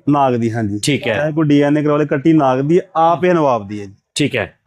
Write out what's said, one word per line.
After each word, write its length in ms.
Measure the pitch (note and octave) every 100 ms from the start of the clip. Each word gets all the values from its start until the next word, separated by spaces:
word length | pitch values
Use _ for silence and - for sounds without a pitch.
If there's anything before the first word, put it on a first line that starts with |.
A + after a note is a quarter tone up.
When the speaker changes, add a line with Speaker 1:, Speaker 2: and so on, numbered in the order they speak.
| -
Speaker 1:
ਨਾਗ 240 | D3 C3+
ਦੀ, 180 | B2 A2+
ਹਾਂਜੀ। 280 | A2+ G#2 G#2
Speaker 2:
ਠੀਕ 240 | D3 C3+ A#2+
ਹੈ। 100 | A2+
Speaker 1:
ਚਾਹੇ 140 | D3+
ਕੋਈ 160 | D#3 D3+
ਡੀ 140 | C#3+
ਐਨ 160 | C#3+ D3+
ਏ 60 |
ਕਰਵਾ 140 | D3 D3
ਲੇ, 80 | D3
ਕੱਟੀ 280 | D3+ D#3+
ਨਾਗ 260 | D#3+ C3 C3
ਦੀ 180 | C#3+ F3+
ਆ, 40 | - D#3+
ਆਪ 300 | E3 E3+ F3+
ਇਹ 80 |
ਨਵਾਬ 340 | E3+ C#3+ A#2+ G2+
ਦੀ 140 | G#2
ਆ 40 | G2
ਜੀ। 80 | G2 _ -
Speaker 2:
ਠੀਕ 200 | C#3+ A#2+
ਹੈ। 240 | F#2+ _